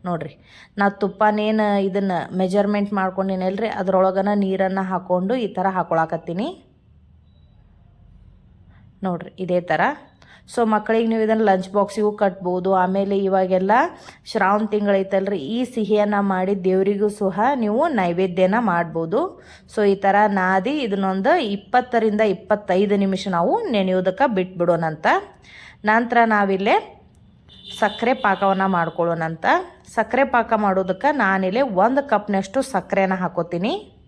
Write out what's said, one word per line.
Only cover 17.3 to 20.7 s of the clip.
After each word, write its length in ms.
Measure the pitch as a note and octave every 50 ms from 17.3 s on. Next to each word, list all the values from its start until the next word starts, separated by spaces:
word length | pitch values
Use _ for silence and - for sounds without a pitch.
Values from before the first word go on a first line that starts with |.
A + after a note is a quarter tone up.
| D#3 G3+ G#3+ C4 C#4+ B3+ A3+
ನೀವು 180 | G#3 G#3 B3 D#4 E4+ D4 A3+
ನೈವೇದ್ಯನ 540 | - F3 E3+ F3 F#3+ F#3 F3 F#3 F#3 F#3 G3+ A#3 A#3+ G#3
ಮಾಡ್ಬೋದು. 480 | F3 E3+ E3+ D#3+ D#3 E3 E3 E3 F#3 B3+ E4+ G4 - - - - - - - - -
So, 80 | A3+ G#3 G3+
ಈ 40 | G3 G3 G3
ಥರ 100 | G3 F#3+ G3+ G#3+ G#3 G3+ F#3+
ನಾದಿ 340 | F#3 F#3 F#3+ F#3+ F#3 B3